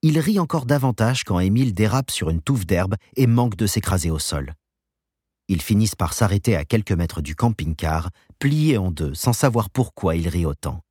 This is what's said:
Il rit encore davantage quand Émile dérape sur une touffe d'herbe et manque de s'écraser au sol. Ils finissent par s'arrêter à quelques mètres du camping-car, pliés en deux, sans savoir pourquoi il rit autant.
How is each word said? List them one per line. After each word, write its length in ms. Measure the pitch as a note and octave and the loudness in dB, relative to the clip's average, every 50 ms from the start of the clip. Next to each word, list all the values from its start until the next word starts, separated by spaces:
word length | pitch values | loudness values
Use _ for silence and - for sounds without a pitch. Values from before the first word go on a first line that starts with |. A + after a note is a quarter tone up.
| - | 4
Il 160 | D#3 D3+ D#3+ | 4 2 2
rit 200 | D3+ D#3 A3 G3+ | 2 2 2 2
encore 280 | F3 - - D#3+ C3 | 0 0 -2 -4 2
davantage 580 | A#2+ D3 C#3+ B2+ C3 A2+ - A2+ A#2+ B2+ B2 - | 2 2 4 4 0 2 2 2 2 2 -2 -2
quand 140 | - G2+ F2 | -2 0 2
Émile 360 | F2+ F#2+ G2+ A#2+ C3+ B2+ G2+ | 2 4 4 4 2 0 2
dérape 360 | F2 G#2+ G#2+ A2 C3 C3+ - | 2 0 2 2 0 -2 -2
sur 200 | - - - D#2 | -4 -4 -2 -2
une 120 | E2 E2 - | -2 -2 0
touffe 240 | - C#3 B2 F#2 | 0 -2 -2 0
d'herbe 300 | E2 G2 F2 F2+ F#2 G2+ - _ _ _ | 0 0 0 0 0 -4 -6 _ _ _
et 100 | - C3+ | 0 2
manque 300 | A#2 A2+ A#2+ B2 A#2+ G2+ | 4 4 4 2 0 0
de 100 | E2+ A2 | -2 -2
s'écraser 440 | G2 - A2 F#2+ - G2 F2+ D#2 E2 | -2 -2 -2 -2 0 -2 0 0 -2
au 80 | D#2+ D2+ | -2 -2
sol. 360 | - - - D2 C#2 C#2 D2+ _ _ _ _ _ _ _ _ _ _ _ _ _ _ _ _ _ _ | -4 -4 -4 -6 -6 -8 -12 _ _ _ _ _ _ _ _ _ _ _ _ _ _ _ _ _ _
Ils 160 | _ G2 E2+ - | _ -2 -2 0
finissent 320 | - G#2+ G2+ A2 A2 - | 2 2 2 2 0 0
par 200 | - - E2 - | -2 -4 -4 0
s'arrêter 420 | - A#2 G2+ F#2+ G2+ - - A2 | 0 0 2 2 2 2 0 0
à 80 | E2 D2 | 0 0
quelques 280 | - - A2 G#2 - G2+ | 0 -2 -2 0 0 0
mètres 280 | E2+ E2+ D#2+ - - | 0 0 -2 -4 -6
du 160 | D2+ D2 D#2 | -6 -6 -4
camping-car, 720 | - A#2+ A#2+ A2 - D2+ D#2 D#2+ - - D#2+ D#2+ D#2+ D#2+ E2+ - _ _ _ - _ | 0 0 0 0 -2 -4 -6 -4 -2 -2 -2 -2 -2 -2 -4 -8 _ _ _ -14 _
pliés 400 | - C#3 D3 D#3 D3+ D#3 C#3 A2 | -2 0 2 2 2 2 2 2
en 120 | F#2+ F#2 | 0 -2
deux, 240 | E2 D2+ D#2+ C#2+ C#2 | -2 -2 -4 -6 -4
sans 180 | - - B2+ A#2 | -2 -2 -2 0
savoir 380 | - - C#3 A2 A#2+ G#2 F#2 | 2 2 2 2 0 -2 -2
pourquoi 460 | _ - B2+ - _ - - F2+ D#2+ | _ -2 -2 -2 _ -4 -2 0 0
il 120 | E2+ E2 F2 | 0 -2 -2
rit 180 | - F2 E2+ | 0 0 -2
autant. 360 | D#2 C#2+ - - - - F2+ - _ | -2 -2 -4 -8 -10 -10 -10 -14 _